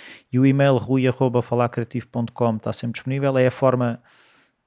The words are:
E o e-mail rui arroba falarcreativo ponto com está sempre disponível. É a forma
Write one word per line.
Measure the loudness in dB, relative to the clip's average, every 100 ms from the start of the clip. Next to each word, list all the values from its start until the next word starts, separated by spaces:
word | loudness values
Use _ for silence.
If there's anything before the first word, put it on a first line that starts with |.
| -20 -20 _
E | 2
o | 4
e-mail | 4 2 2
rui | 0 0 0
arroba | 0 0 0
falarcreativo | -2 -2 -2 -2 -6 -8 -8
ponto | -6 -6
com | -2 -2 -2
está | -4
sempre | -6 -6 -8
disponível. | -6 -2 0 2
É | 0
a |
forma | 2 2 2 -2 -4 _ _ _ _ _ _